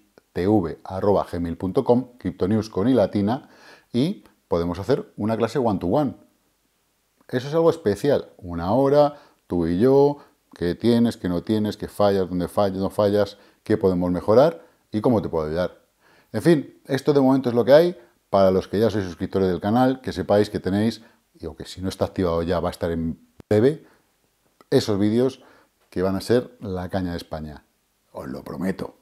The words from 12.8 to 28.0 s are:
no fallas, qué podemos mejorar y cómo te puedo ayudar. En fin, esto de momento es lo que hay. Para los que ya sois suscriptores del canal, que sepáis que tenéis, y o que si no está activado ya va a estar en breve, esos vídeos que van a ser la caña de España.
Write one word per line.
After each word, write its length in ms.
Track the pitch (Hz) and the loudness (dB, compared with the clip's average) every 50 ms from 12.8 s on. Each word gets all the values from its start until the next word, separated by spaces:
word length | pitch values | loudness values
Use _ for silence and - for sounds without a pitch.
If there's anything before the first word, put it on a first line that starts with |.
no 100 | 95 92 | -4 -4
fallas, 480 | - - 107 101 101 104 101 98 - - _ _ _ _ _ | -2 0 0 2 2 2 0 0 -4 -14 _ _ _ _ _
qué 140 | - 110 107 | -2 -2 0
podemos 340 | - 95 92 87 90 87 | 2 0 0 0 0 -2
mejorar 540 | 90 87 - - 104 117 139 165 170 - - _ _ _ _ _ | -2 -2 0 2 4 6 6 4 2 -4 -14 _ _ _ _ _
y 80 | - 110 | -6 -2
cómo 220 | 107 139 123 104 | 0 0 0 0
te 80 | 80 85 | 0 -2
puedo 160 | 78 82 78 | -4 -4 -4
ayudar. 380 | 78 78 82 90 87 - _ _ _ _ _ _ _ _ _ _ _ - | -4 -4 -4 -4 -4 -6 _ _ _ _ _ _ _ _ _ _ _ -8
En 80 | 113 | -2
fin, 400 | 101 156 175 147 131 - - _ _ | 2 2 2 2 2 -6 -12 _ _
esto 280 | - 135 131 - - 151 | -6 -4 -4 0 2 2
de 80 | 143 | 4
momento 280 | 135 131 135 135 - 123 | 4 4 2 2 0 0
es 60 | 117 | 0
lo 80 | 120 113 | 0 4
que 100 | 107 135 | 6 6
hay. 240 | 151 170 175 185 - - _ _ _ _ - | 6 6 4 -2 -6 -14 _ _ _ _ -2
Para 220 | - 98 98 95 | 2 4 4 4
los 160 | 95 190 87 - | 4 2 0 -2
que 120 | - 95 | -2 0
ya 100 | 113 113 | 0 0
sois 160 | 95 107 98 | 0 -2 -4
suscriptores 420 | 92 85 - 95 92 - 98 98 92 | -6 -6 -8 -8 -4 -2 0 0 0
del 140 | 90 82 | 0 -2
canal, 400 | - 101 107 123 127 127 131 - | -2 0 2 2 2 2 0 -2
que 100 | - - | -6 -10
sepáis 380 | 87 90 92 - 104 104 107 104 | -8 -6 -2 2 2 2 2 2
que 100 | - 92 | -2 -6
tenéis, 420 | - 95 92 101 107 113 113 - - - _ _ _ _ _ - | -4 -2 -2 0 0 -2 -2 -6 -12 -20 _ _ _ _ _ -16
y 60 | - | -14
o 100 | 82 76 | -14 -14
que 80 | - - | -14 -18
si 180 | - - - | -16 -14 -10
no 60 | 92 95 | -8 -8
está 180 | - - - | -4 -4 -4
activado 380 | 90 - - 95 87 82 85 85 | -4 -2 -2 -2 -2 0 -2 -2
ya 160 | 85 90 85 | -2 -2 -2
va 80 | 82 87 | -2 -4
a 40 | |
estar 200 | 90 - - 87 | -6 -4 -6 -4
en 380 | 85 82 82 82 78 - _ _ _ - - - | -4 -4 -4 -6 -8 -10 _ _ _ -14 -6 -2
breve, 360 | 107 107 110 135 156 160 - _ _ _ _ _ _ _ _ _ _ _ _ _ _ _ - - | 0 2 2 2 0 -2 -10 _ _ _ _ _ _ _ _ _ _ _ _ _ _ _ -8 0
esos 300 | - 135 117 - 107 95 | 0 0 0 0 0 0
vídeos 420 | 101 107 107 117 123 135 131 - - - _ _ _ _ _ _ _ _ | 0 0 2 2 0 0 -2 -6 -20 -20 _ _ _ _ _ _ _ _
que 120 | - - | -6 -2
van 160 | 90 95 95 95 | -2 -2 -2 -2
a 40 | |
ser 360 | - - 113 123 123 - - - | -2 0 0 0 0 -2 -10 -14
la 300 | - 107 92 92 90 92 | -10 -8 -8 -8 -8 -6
caña 220 | - 98 90 92 | -6 -6 -4 -4
de 60 | 85 85 | -6 -8
España. 460 | - - - 80 78 76 73 73 _ _ _ _ _ _ _ _ | -10 -10 -12 -12 -12 -12 -14 -16 _ _ _ _ _ _ _ _